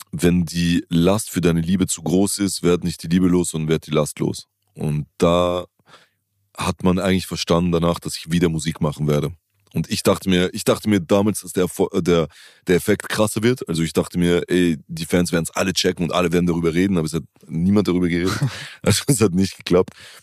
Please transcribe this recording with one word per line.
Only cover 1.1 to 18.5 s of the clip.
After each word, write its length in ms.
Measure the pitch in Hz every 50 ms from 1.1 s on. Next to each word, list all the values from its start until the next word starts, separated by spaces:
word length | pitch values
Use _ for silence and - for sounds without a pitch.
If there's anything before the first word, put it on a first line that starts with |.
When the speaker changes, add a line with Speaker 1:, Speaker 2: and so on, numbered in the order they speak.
| 98 110 - -
Speaker 1:
für 100 | - 92
deine 200 | 85 87 82 85
Liebe 260 | 82 82 95 92 92
zu 160 | - - - 80
groß 360 | 78 80 92 101 98 - -
ist, 260 | 101 95 - - -
werd 180 | 87 87 87 87
nicht 180 | 87 80 - -
die 20 |
Liebe 220 | 82 85 92 90 90
los, 220 | 87 90 87 -
sondern 180 | - 80 78 78
werd 180 | 80 78 -
die 60 | - 76
Last 260 | 76 76 76 - -
los." 300 | 73 73 - - - _ _ _ _ _ _
Und 320 | - 82 78 76 76 73 - _ -
da 480 | - 85 85 87 87 87 87 90 90 - _ _ _ _ - - _ _ _ _ _ _ _ _ _ _ _
hat 260 | - - 95 95 - -
man 160 | 92 90 92
eigentlich 300 | 90 95 92 95 - -
verstanden 420 | 87 80 - - 85 85 87 90
danach, 300 | 85 85 82 85 85 -
dass 160 | - 80 -
ich 160 | - - 80 82
wieder 160 | 87 90 85
Musik 320 | 80 80 71 80 78 -
machen 260 | 82 78 71 - 76
werde. 260 | 73 73 73 76 82 85 - _ _ _ _ _ _ -
Und 160 | 80 82 -
ich 140 | - - -
dachte 260 | 110 98 85 - 95
mir, 240 | 92 90 90 90 -
ich 120 | 110 -
dachte 240 | - 117 92 - 110
mir 100 | 104 101
damals, 440 | 85 - 104 101 101 107 95 - -
dass 100 | 90 -
der 100 | 101 90
Erfol-, 340 | 85 - - 95 - -
äh, 60 | 98 82
der, 240 | 87 87 85 80 - - - - - - _ _
der 80 | - 92
Effekt 340 | 85 - - 104 95 - -
krasser 360 | - - 110 104 - 113 107
wird. 240 | 120 127 131 - -
Also 160 | 85 80 82
ich 80 | 78 -
dachte 260 | 95 85 - - 87
mir, 240 | 87 87 87 87 - -
ey, 300 | 87 90 90 87 82 69 - -
die 180 | 85 80 82
Fans 240 | - - 90 90 85
werden's 220 | - 85 82 - -
alle 200 | - 95 95 87
checken 340 | - - 92 92 - 87
und 60 | 78 -
alle 200 | 87 90 87 82
werden 140 | 90 87
darüber 280 | 87 82 85 82 82 76
reden, 240 | 85 92 98 95 87
aber 80 | 78
es 80 | 78 76
hat 80 | 85 - - _ _ -
niemand 400 | - 76 82 85 95 101 104 98
darüber 220 | - 87 90 90 87
geredet. 240 | 85 85 87 95 101
Speaker 2:
<laughs> 480 | - 143 127